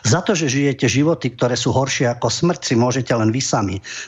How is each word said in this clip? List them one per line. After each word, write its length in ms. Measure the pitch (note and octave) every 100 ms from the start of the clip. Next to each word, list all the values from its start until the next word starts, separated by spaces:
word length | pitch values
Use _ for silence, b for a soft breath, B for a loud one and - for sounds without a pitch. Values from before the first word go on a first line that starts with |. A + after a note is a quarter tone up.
| -
Za 160 | D#3+
to, 80 | F#3
že 160 | F3+ D3+
žijete 380 | C3+ C#3+ C3+ C3
životy, 480 | B2+ D3+ D#3+ B2 -
ktoré 240 | B2 B2
sú 160 | C3+ B2+
horšie 320 | C3+ - B2
ako 240 | A#2+ A#2+
smrť, 280 | - E3+ A3 -
si 40 | A#2
môžete 320 | B2 C3 A#2+
len 220 | A#2+ A2 B2
vy 80 |
sami. 340 | - B2 G2+ F#2+ B B